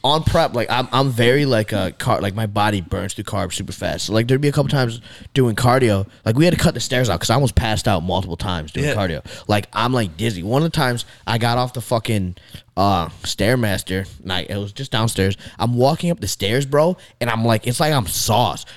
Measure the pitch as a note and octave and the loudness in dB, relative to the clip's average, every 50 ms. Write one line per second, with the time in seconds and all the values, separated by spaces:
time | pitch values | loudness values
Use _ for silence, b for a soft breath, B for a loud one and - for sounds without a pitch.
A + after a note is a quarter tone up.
0 | - C3 D3 D#3+ D#3 - - E3+ D#3+ C3+ - A#2+ A2 - A2+ B2 B2+ - A#2+ B2+ | 2 2 0 2 0 2 2 2 2 2 0 -2 -2 0 0 -2 -2 0 0 2
1 | C#3 C#3 A#2+ A2+ A#2 A#2+ C3 D3 D3 C3+ B2+ A2 G#2+ - A2 G2+ F#2 F2+ - _ | 2 2 2 2 4 4 4 4 2 2 2 0 0 0 -2 -2 -2 -4 -6 _
2 | - - A2 C2 F2 G2+ F#2+ A2 A2 G#2 G#2 A2 G#2 G#2+ G#2 G2 E2 F2 G2 F#2 | -2 0 0 0 0 -4 -4 -4 -6 -4 0 0 0 2 0 -2 -2 -4 -6 -6
3 | F#2 G2 - - G#2 - - G2 G2 F#2 - - - - - - G2+ F2 D2+ - | -4 -6 -8 -10 -8 -6 -4 -4 -4 -4 -6 -8 -8 -10 -8 -6 -4 -4 -4 -4
4 | - F2 G#2 A2 A#2 A#2+ C3 C3+ D3 C#3+ C#3 D3+ C#3 C#3+ D3+ C#3 B2+ A#2 A2+ A#2+ | -4 0 0 0 2 2 2 2 2 2 2 2 0 2 2 0 0 0 -4 -8
5 | B B B B B B _ C#3 B2+ A#2 G#2+ - A#2+ B2 B2 C3+ C3 A2+ G2+ G2 | B B B B B B _ 2 2 2 2 2 4 4 4 6 4 4 4 2
6 | G2 B B B B A2 A2+ C3 D#3+ F3+ - - - E3+ - A#2+ - - B2+ B2 | 0 B B B B 0 2 4 4 4 4 4 2 2 2 0 -4 -2 0 0
7 | B2+ A2 F2 - - - A2+ C3+ C#3+ A#2 - - B2+ A2+ A2 G2+ - A#2 G2 E2+ | 2 0 0 -2 0 0 2 2 2 2 2 2 2 2 -2 0 0 0 0 2
8 | D#2 F2+ F2 F#2 F2+ F#2 E2 - - G2 F2+ E2 D2+ D#2 - C#3 C#3 D3 B2 G#2+ | 0 0 -2 -2 -2 -2 -6 -6 -4 -4 -4 -4 -6 -6 -4 -2 -2 0 0 0
9 | G2 F2+ D#2+ C#2+ B B B B B - G#2 G#2 G2 - - G#2 A2+ A#2+ C3 B2+ | -2 -2 -4 -6 B B B B B 0 0 0 0 -2 -2 -2 0 2 2 0
10 | A2 F2 D2+ D#2+ A2 A#2 G#2+ E2+ E2 G2+ B2 C#3 D#3+ E3 - D#3 C#3 B2 A#2+ A2+ | 0 -2 -4 -4 -4 -4 -4 -4 -4 0 0 2 2 2 0 0 0 0 0 -2
11 | - B B B B - A2+ A#2 A#2 A#2 A#2 B2 B2 B2+ - B2+ - - B2 A2+ | -6 B B B B -2 -2 0 0 0 0 0 -2 -2 -4 -10 -4 -2 -2 -2
12 | - - A2+ G#2 F#2 F2+ F2+ B B B B B B B _ F2+ G2 G2+ G2 F2+ | 0 0 -2 -2 -2 -4 -6 B B B B B B B _ 0 2 2 2 2
13 | E2 E2 - - - - - - G2 G#2+ B2+ B2+ A#2 G#2 F#2+ - - - F#2+ F#2+ | 0 -4 -8 -10 -8 -8 -4 0 2 2 2 2 2 0 -2 -4 -4 -6 -6 -6
14 | F#2+ - - - - F#2 F#2 F#2 E2 - G2 G2+ G2+ G2+ - - C3+ - - A2 | -6 -8 -14 -14 -8 -4 -4 -4 -4 -6 -6 -6 -8 -8 -10 -12 -10 -4 -2 0
15 | A2+ A2+ - - F#2+ G2 F#2+ B B B B B G2+ A#2+ A#2+ A#2+ B2 C#3 E3 - | 0 0 2 2 0 0 0 B B B B B -2 0 2 4 4 4 2 2
16 | - E3+ F3 - G#2+ F#2+ - - G2+ G2+ A2+ C3+ C#3+ C3+ C#3 C#3+ D#3 F3 F#3 B | 0 -2 -2 -2 -4 -6 -4 -2 -2 0 0 0 0 2 2 2 2 2 0 B
17 | B B B B A#2+ A#2+ A2+ A2+ A2+ A#2 A2+ G#2+ - - B2 - D3+ D3+ D#3 C3 | B B B B -4 -2 0 2 2 2 2 2 0 -2 0 0 0 2 2 0
18 | G2+ - - - - - G#2+ A#2 A#2+ G2 C#2+ - - B B | 0 0 -4 -4 0 2 2 2 2 2 -2 -6 -12 B B